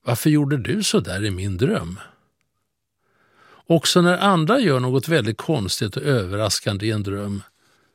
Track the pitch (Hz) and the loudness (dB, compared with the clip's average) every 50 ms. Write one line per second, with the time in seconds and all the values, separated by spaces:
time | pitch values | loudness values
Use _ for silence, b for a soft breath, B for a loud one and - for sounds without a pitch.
0 | - - 127 - - 160 151 151 147 135 151 135 98 - 160 214 196 - - 202 | -4 -4 -2 0 2 4 4 4 2 2 0 -2 -2 -2 -2 -2 -2 0 0 0
1 | 110 92 90 98 104 107 92 87 95 104 95 85 - 165 220 - 85 82 92 95 | 0 -2 -4 -4 -4 -4 -4 -4 -4 -4 -2 0 0 0 0 -2 -4 -8 -12 -14
2 | - - _ _ _ _ _ _ _ _ _ _ _ _ _ _ _ _ _ _ | -16 -20 _ _ _ _ _ _ _ _ _ _ _ _ _ _ _ _ _ _
3 | b b b b b b b b b b b b b b 170 156 - - - 180 | b b b b b b b b b b b b b b 2 2 2 4 4 4
4 | 175 175 180 175 190 202 190 165 156 151 233 277 240 170 135 127 123 127 127 135 | 4 4 4 4 4 4 4 4 4 2 2 2 4 2 2 2 2 2 0 0
5 | - 160 165 147 104 107 107 - - - 160 131 95 90 - - 120 107 - 131 | 0 2 0 0 0 0 -4 -4 -2 -2 -2 -2 -2 -4 -4 -4 -4 -4 -4 -4
6 | - 151 135 117 95 90 98 104 110 98 - - - 110 101 95 107 113 107 107 | -2 0 0 0 0 -2 -2 -2 -2 -2 -2 -2 -4 -4 -4 -2 -2 -2 -2 -2
7 | 98 101 98 101 101 104 101 101 - _ _ _ _ _ _ _ _ _ | -4 -4 -6 -6 -6 -6 -6 -8 -10 _ _ _ _ _ _ _ _ _